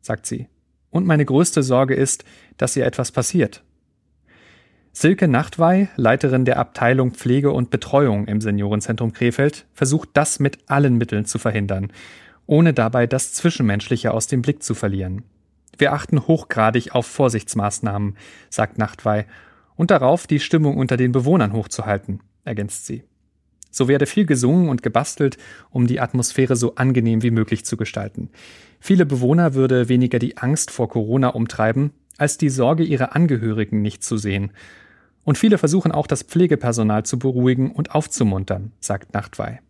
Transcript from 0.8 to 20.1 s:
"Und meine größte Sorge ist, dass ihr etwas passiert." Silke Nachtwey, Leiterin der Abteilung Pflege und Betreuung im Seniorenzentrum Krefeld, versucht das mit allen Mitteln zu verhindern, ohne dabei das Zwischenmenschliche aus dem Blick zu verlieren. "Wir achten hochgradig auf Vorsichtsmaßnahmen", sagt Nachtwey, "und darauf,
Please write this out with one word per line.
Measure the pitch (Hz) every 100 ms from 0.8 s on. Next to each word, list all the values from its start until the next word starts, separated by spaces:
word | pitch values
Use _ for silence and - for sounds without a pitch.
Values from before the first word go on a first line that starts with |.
| _
"Und | 165 185
meine | 151 143
größte | 135 175 -
Sorge | 131 127 135
ist, | 135 131 - - - _ _
dass | 127 139
ihr | 123
etwas | - 123
passiert." | - 123 180 113 - _ _ _ _ _ _ _ _ _ _ _ _ _
Silke | - 151 190 175
Nachtwey, | 123 156 - 165 185 196
Leiterin | - 117 135 139 127
der | 127 123
Abteilung | 120 - 120 131 127
Pflege | - 120 127 143
und | 135 120
Betreuung | - - 139 139 104 104
im | 107
Seniorenzentrum | 107 101 101 104 - 113 117
Krefeld, | - 120 - 143 - _
versucht | - 135 151 -
das | - 156 -
mit | 139 - _
allen | 139 143 120
Mitteln | 117 104 104
zu | -
verhindern, | 117 107 101 95 101 - - - - _ -
ohne | 151 170
dabei | 127 113 123 117
das | 131 -
Zwischenmenschliche | - 170 - 120 101 - 120 113
aus | 113 -
dem | 131
Blick | 120 143
zu | -
verlieren. | 113 104 98 92 95 - _ _ _ _ _
"Wir | 143
achten | 143 - 147 -
hochgradig | 160 - - 110 117 -
auf | 127 117
Vorsichtsmaßnahmen", | - 135 117 - 113 104 - 110 101 104 98 - - _
sagt | - 107 -
Nachtwey, | 107 - 110 104 104 - - _ _ -
"und | 170
darauf, | 175 131